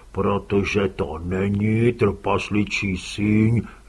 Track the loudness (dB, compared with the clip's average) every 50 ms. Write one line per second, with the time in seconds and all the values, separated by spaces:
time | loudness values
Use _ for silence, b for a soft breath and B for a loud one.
0 | B B -4 -2 0 0 0 0 -2 0 0 0 0 2 0 0 0 0 -2 -4
1 | -6 -6 -6 -8 -6 -4 -2 0 0 0 0 0 0 2 2 2 2 2 2 2
2 | 2 0 0 0 -2 -2 -2 -2 -2 -2 0 0 0 0 -2 -4 -2 -2 -4 -4
3 | -6 -8 -6 -2 0 2 4 4 4 4 2 0 -2 B B B B